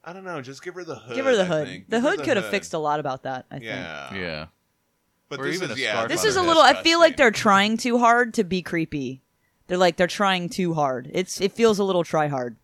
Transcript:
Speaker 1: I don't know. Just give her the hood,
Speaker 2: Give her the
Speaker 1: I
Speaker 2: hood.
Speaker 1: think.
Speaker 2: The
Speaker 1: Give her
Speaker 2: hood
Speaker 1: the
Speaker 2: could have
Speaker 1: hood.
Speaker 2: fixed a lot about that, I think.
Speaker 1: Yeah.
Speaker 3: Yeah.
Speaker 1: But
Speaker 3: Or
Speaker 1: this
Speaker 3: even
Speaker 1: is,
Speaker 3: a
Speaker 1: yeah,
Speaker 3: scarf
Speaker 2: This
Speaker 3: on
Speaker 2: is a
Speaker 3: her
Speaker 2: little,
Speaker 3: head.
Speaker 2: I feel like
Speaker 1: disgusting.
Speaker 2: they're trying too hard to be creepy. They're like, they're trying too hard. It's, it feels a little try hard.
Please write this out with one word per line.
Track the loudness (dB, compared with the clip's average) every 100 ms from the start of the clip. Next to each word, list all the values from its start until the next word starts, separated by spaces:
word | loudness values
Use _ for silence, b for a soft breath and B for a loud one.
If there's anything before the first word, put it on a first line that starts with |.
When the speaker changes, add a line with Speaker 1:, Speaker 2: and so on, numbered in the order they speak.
| -18
Speaker 1:
I |
don't | -16
know. | -12 -10
Just | -12 -14
give | -14 -14
her |
the | -12 -14
hood, | -8 -4
Speaker 2:
Give | 0
her | 2
the |
Speaker 1:
I | 2
Speaker 2:
hood. | 0 -2
Speaker 1:
think. | -10 -4
Speaker 2:
The | 0
Speaker 1:
Give |
her | 0
Speaker 2:
hood | 0
Speaker 1:
the |
Speaker 2:
could | 0 0
have | 0
Speaker 1:
hood. |
Speaker 2:
fixed | -4 -4
a | -4
lot | -2 -2
about | -2 -6
that, | -8 -10 -10
I | -14
think. | -10
Speaker 1:
Yeah. | -8 -8 -10 -10
Speaker 3:
Yeah. | -8 -6 -6 -10 _ _ _ _ _ _ _ _
Speaker 1:
But | -8
Speaker 3:
Or | -4
Speaker 1:
this | -4
Speaker 3:
even | -6
Speaker 1:
is, | -4
Speaker 3:
a |
Speaker 1:
yeah, | -2
Speaker 3:
scarf | -2 -2
Speaker 2:
This | 0
Speaker 3:
on | 0
Speaker 2:
is | 0
a |
Speaker 3:
her | 4
Speaker 2:
little, | 6
Speaker 3:
head. | 6 6
Speaker 2:
I |
feel | 2 6
like | 4
Speaker 1:
disgusting. | 6
Speaker 2:
they're | 2
trying | 4 4 4 4 0
too | 0 2
hard | 4 4 2 -2
to |
be | -2 -4
creepy. | -4 -4 -4 -6 -8 -10 _ _ _ _ -6
They're | 2
like, | 2 4
they're | 0
trying | 2 0 0 -4
too | -2 -2 0
hard. | -2 -2 -4
It's, | -4 -4 -2
it | -4
feels | 2 2 4
a |
little | 2 0
try | 0 0 0
hard. | -2 -6 -10